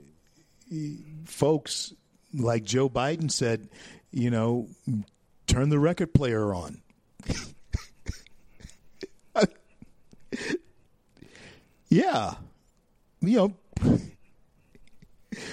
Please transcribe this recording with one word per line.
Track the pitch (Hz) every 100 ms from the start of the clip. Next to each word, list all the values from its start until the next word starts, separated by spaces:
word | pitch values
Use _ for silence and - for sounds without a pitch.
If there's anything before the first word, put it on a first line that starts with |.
| 71 _ _ _ _ _ - 160 147 156 156 156 165
folks, | - 143 156 - - - - _ _ _
like | 143 117 117
Joe | 101 127 135
Biden | 120 135 165 156
said, | - 120 110 - - - - _
you | 131 120
know, | 113 113 120 110 - - 110 - _ _ _ -
"Turn | 127 143
the | 147
record | 156 175 170
player | - 131 110 104
on." | 90 78 - - _ _ - -
<laughs> | - - - - - - - - - - - - - - - - - - - - - 208 - _ _ - _ _ - - - - - - _ _ _ _ _ - - - - _ _ _
Yeah. | 170 359 127 98 - - _ _ _ _ _ _ _
You | 175 240
know, | 202 190 _ - - - - - - _ _ _ _ - - - - - _ - -